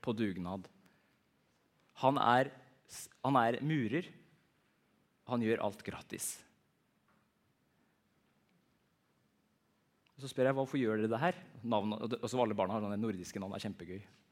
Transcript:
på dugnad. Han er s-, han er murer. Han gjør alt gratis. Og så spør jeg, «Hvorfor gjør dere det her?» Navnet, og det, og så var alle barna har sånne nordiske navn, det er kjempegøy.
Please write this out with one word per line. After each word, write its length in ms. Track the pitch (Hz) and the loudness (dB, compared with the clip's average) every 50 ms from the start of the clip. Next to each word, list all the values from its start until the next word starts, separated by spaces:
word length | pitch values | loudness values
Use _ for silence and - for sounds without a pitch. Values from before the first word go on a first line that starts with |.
| - | 0
på 120 | - 117 | -2 0
dugnad. 520 | 107 117 101 92 92 90 87 95 98 90 - _ - _ - _ _ _ _ _ _ _ _ _ _ _ _ _ _ _ _ _ _ _ _ _ - | 0 0 -2 0 -4 -4 -6 -6 -8 -10 -14 _ -20 _ -20 _ _ _ _ _ _ _ _ _ _ _ _ _ _ _ _ _ _ _ _ _ 2
Han 160 | - 131 139 139 | 4 4 4 6
er 320 | - 117 120 127 135 139 - - - - - _ _ _ | 6 6 6 6 4 2 -2 -14 -20 -20 -20 _ _ _
s-, 200 | - - - - _ _ - | -16 -16 -16 -16 _ _ 0
han 140 | 131 139 131 | 4 4 6
er 220 | 117 117 120 123 131 | 6 4 2 2 0
murer. 440 | 151 160 147 120 104 120 165 180 - - - - _ _ _ _ _ _ _ _ _ _ _ _ _ _ _ _ _ _ _ _ - | 0 2 2 2 2 0 -2 -2 -4 -14 -20 -20 _ _ _ _ _ _ _ _ _ _ _ _ _ _ _ _ _ _ _ _ -4
Han 140 | 123 120 113 | -2 0 2
gjør 180 | 110 113 110 - | 2 2 2 0
alt 200 | 104 98 - - | -2 -4 -4 -10
gratis. 480 | - - - - - 101 98 - - - - - _ _ _ _ _ _ _ _ _ _ _ _ _ _ _ _ _ _ _ _ _ _ _ _ _ _ _ _ _ _ _ _ _ _ _ _ _ _ _ _ _ _ _ _ _ _ _ _ _ _ _ _ _ _ _ _ _ _ _ _ _ _ _ _ _ _ _ _ _ _ _ _ _ _ | -10 -10 -10 -12 -12 -10 -8 -8 -8 -8 -10 -16 _ _ _ _ _ _ _ _ _ _ _ _ _ _ _ _ _ _ _ _ _ _ _ _ _ _ _ _ _ _ _ _ _ _ _ _ _ _ _ _ _ _ _ _ _ _ _ _ _ _ _ _ _ _ _ _ _ _ _ _ _ _ _ _ _ _ _ _ _ _ _ _ _ _
Og 80 | - | -14
så 80 | 131 131 | -12 -8
spør 200 | - 135 127 131 | 0 2 4 4
jeg, 60 | 135 135 | 4 2
«Hvorfor 200 | 135 131 - 143 | 0 0 0 0
gjør 220 | 123 110 110 110 | 0 2 2 2
dere 100 | 107 110 | 2 0
det 120 | 113 113 | 0 2
her?» 160 | 143 175 180 - - - - - 107 | 0 0 0 -2 -10 -20 -20 -10 -4
Navnet, 380 | 117 117 104 101 107 107 110 - | 0 0 2 2 0 -4 -4 -4
og 60 | 113 | -6
det, 80 | 120 117 | -6 -6
og 100 | - 117 | -6 -4
så 80 | - 127 | 0 2
var 80 | 123 | 2
alle 120 | 110 107 104 | 2 2 0
barna 180 | 95 92 107 | 0 0 0
har 80 | 110 104 | -2 -2
sånne 160 | 101 101 101 | -2 -2 -2
nordiske 400 | 113 113 101 90 90 - - 104 | -2 -2 -2 -4 -8 -10 -8 -8
navn, 140 | 98 95 101 | -8 -6 -8
det 80 | 101 | -6
er 40 | - 110 | -6 -8
kjempegøy. 340 | 95 - 90 82 90 98 101 - - _ _ _ | -8 -10 -12 -12 -12 -12 -14 -16 -20 _ _ _